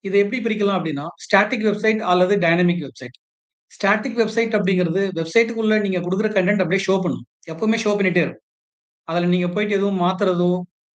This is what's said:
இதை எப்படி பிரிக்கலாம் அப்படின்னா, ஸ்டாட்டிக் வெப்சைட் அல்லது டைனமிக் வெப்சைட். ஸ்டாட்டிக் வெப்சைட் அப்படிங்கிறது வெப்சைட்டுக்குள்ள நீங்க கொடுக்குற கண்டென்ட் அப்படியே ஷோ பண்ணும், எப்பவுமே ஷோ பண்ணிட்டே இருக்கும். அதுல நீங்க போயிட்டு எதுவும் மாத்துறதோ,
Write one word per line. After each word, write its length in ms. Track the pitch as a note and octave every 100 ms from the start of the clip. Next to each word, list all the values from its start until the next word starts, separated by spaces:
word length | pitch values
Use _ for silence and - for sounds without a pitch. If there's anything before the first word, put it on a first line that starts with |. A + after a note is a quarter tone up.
இதை 200 | G3+ F#3+
எப்படி 220 | G3+ B3+
பிரிக்கலாம் 360 | A#3 G#3+ G#3 F#3+
அப்படின்னா, 280 | D#3+ C#3+ D3+
ஸ்டாட்டிக் 580 | - - G3 G#3 A3+
வெப்சைட் 340 | G#3+ G3 A3 A3
அல்லது 380 | F#3+ F3+ F3+ G3+
டைனமிக் 520 | E3+ E3+ F3+ F3 C#3+
வெப்சைட். 280 | A#2 B2+ - _ _ _ _ _
ஸ்டாட்டிக் 460 | - G3 G#3+ B3 A3+
வெப்சைட் 360 | A3 A3+ A#3
அப்படிங்கிறது 560 | A3 F3+ F3+ F3 E3 G3
வெப்சைட்டுக்குள்ள 680 | E3 D#3+ A3+ A3+ A3+ A3 G#3+
நீங்க 200 | G3+ F3+
கொடுக்குற 300 | F3 F#3+ G#3+
கண்டென்ட் 300 | G#3 F#3 G#3
அப்படியே 220 | E3+ F#3+ -
ஷோ 140 | F#3+
பண்ணும், 240 | F3 A#2+ A#2 _ -
எப்பவுமே 340 | E3 A3 A3
ஷோ 40 | G#3
பண்ணிட்டே 280 | G#3 F#3+ F3
இருக்கும். 260 | C#3+ - _ _ _ _ _ _
அதுல 240 | - E3 F3
நீங்க 220 | F3+ F3
போயிட்டு 260 | F3+ G#3
எதுவும் 260 | G3+ G3 G3
மாத்துறதோ, 600 | F3 F#3 G3 F3 F3 F3+ F3+ _ _